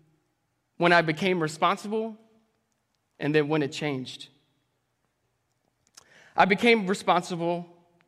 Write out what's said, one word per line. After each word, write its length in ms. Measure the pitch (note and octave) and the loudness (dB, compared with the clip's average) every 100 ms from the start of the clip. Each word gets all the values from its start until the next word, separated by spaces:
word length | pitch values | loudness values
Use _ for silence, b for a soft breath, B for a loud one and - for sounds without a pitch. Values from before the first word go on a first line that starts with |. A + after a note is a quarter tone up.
| _ _ _ _ _ _ _ - | _ _ _ _ _ _ _ -2
when 160 | F3 | 4
I 100 | F3 | 4
became 380 | E3 D#3+ G3 F#3 | 2 -2 -2 -2
responsible 800 | D#3 - F3 F#3+ G3+ A3 A3+ G#3+ _ _ _ _ _ _ _ _ _ _ | -4 -2 -2 -2 -6 -8 -8 -12 _ _ _ _ _ _ _ _ _ _
and 160 | C#3+ | 0
then 140 | D3+ D3 | 0 0
when 140 | D#3 | -2
it 100 | C#3 | -2
changed. 560 | - D3+ C3 B2 - - _ _ _ _ _ _ _ _ _ _ _ _ _ _ _ _ _ b b b - | -4 -6 -6 -10 -16 -20 _ _ _ _ _ _ _ _ _ _ _ _ _ _ _ _ _ b b b 2
I 100 | F#3 | 2
became 420 | G3+ A#3+ A3+ F#3 | 4 4 4 2
responsible, 800 | G3+ F#3+ F3 F3 F3 E3+ F3 E3+ _ _ _ | -2 2 0 0 -4 -4 -4 -8 _ _ _